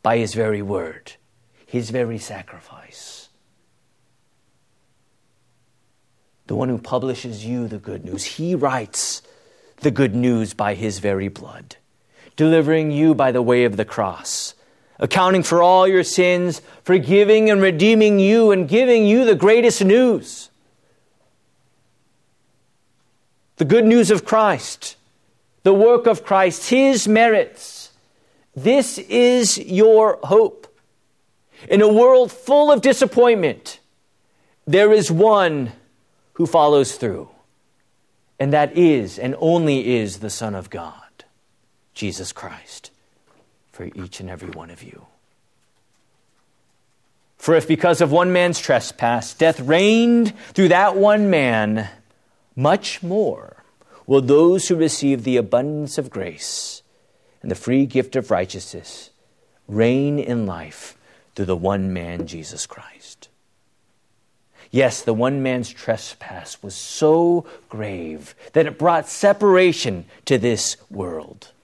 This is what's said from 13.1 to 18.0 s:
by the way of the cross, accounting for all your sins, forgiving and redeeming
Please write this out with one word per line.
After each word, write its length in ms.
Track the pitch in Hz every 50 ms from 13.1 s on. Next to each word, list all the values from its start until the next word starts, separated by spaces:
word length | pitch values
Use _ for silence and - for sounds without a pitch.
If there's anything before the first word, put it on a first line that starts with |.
| 151
by 180 | 127 139 131
the 120 | 123 127 120
way 200 | 120 123 123 123
of 140 | 120 101
the 80 | 101 107
cross, 720 | - - - 104 95 85 - - - - - - - - _ _ _ _ _ _ _ _
accounting 460 | - - 113 - 190 185 185 190 185 156
for 180 | - 170 175
all 260 | 175 180 185 185 185
your 160 | 190 190 185 185
sins, 600 | 185 - - 180 180 180 175 180 180 160 - _ - - _ _
forgiving 680 | - 180 180 123 127 190 202 208 202 214 220 220 220
and 100 | 208 196
redeeming 560 | 196 190 170 151 185 220 226 220